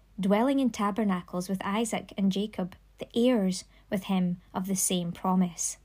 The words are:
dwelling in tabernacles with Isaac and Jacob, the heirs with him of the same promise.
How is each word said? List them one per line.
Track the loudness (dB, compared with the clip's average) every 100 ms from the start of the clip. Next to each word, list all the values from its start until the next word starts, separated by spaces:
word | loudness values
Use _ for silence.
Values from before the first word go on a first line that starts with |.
| _ -4
dwelling | 2 4 4 2
in | 0
tabernacles | 0 -2 0 0 0 -4 -6 -4
with | -4 -2
Isaac | -2 -2 -4 -6 0
and | 2
Jacob, | 2 -2 -4 -8 -8 _ -18
the | -4 2
heirs | 4 4 2 -2 -8 -18 -6
with | -6
him | 0 0 0 -2 -6
of | -6 -4
the | -2
same | 0 0 -2
promise. | -4 0 2 2 0 -8 -8